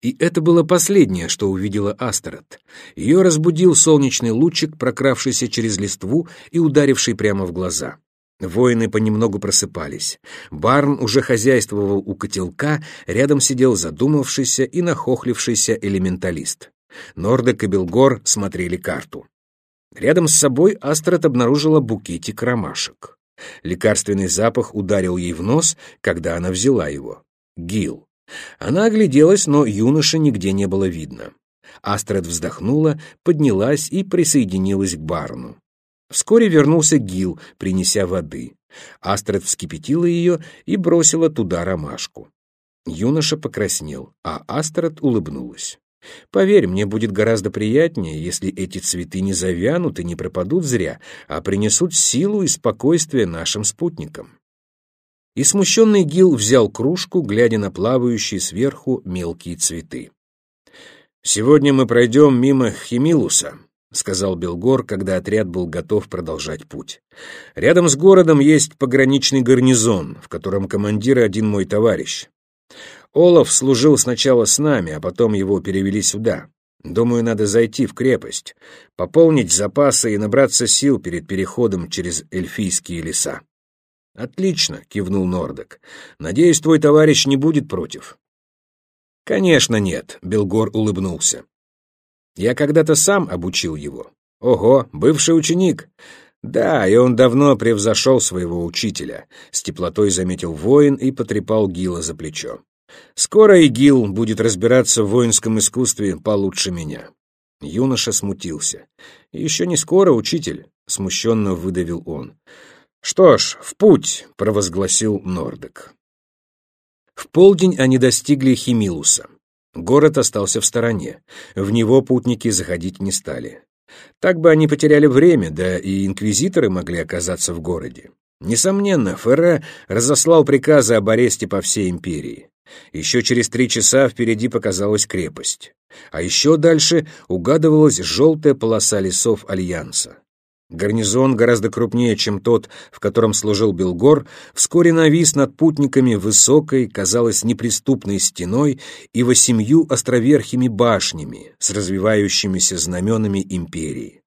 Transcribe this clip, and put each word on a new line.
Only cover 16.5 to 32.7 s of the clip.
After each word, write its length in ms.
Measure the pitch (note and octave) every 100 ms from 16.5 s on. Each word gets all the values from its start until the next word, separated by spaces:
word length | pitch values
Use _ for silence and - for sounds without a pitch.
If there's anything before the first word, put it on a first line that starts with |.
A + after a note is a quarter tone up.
| - - _ _ - - -
Нордек 480 | F#2+ B2+ A#2+ G#2+
и 20 | G#2
Белгор 560 | F#2+ F2+ G#2 C3+ B2+ -
смотрели 520 | - G2 F2+ F2 F2+
карту. 480 | - F2 - - - _ _ _ _ _ _ -
Рядом 320 | C#3+ E3 D#3+
с 80 | D#3
собой 380 | D3 B2+ F#3 G3+
Астрид 440 | C3+ D3+ E3 F3 D#3+
обнаружила 540 | B2 A#2+ C#3+ D#3 D#3
букетик 640 | A#2 A2+ - F2 - G#2+
ромашек. 760 | A#2+ A#2+ E2 - - _ - _ _ _ - -
Лекарственный 640 | D#2+ F2+ A2 G#2 - G2 F#2
запах 480 | F2 A2+ B2 - -
ударил 420 | F#2+ G2+ F#2 F2+
ей 160 | F2
в 80 | E2
нос, 340 | F#2 C#3+ E3 - - _
когда 360 | _ E2+ E2 E2+
она 140 | F2
взяла 380 | F#2 A#2+ B2 D2
его. 340 | C#2+ A#1+ G1+ _ _ _ -
Гил. 480 | E2+ G#2 D#2 B1 _ _ _ - - -
Она 260 | G2 D#3 A3+
огляделась, 640 | A3 G3+ C3+ D#3 G3 -
но 180 | D3 C3
юноши 540 | G2+ A2+ D3+ D3+ D#3+
нигде 320 | D3+ G#2+ F#2+
не 160 | G2 G2
было 180 | F#2+ F#2+
видно. 480 | E2 D2+ A#1 - _ _ _ _ -
Астрид 440 | - G2+ - G2 E2
вздохнула, 720 | E2+ E2+ - F#2+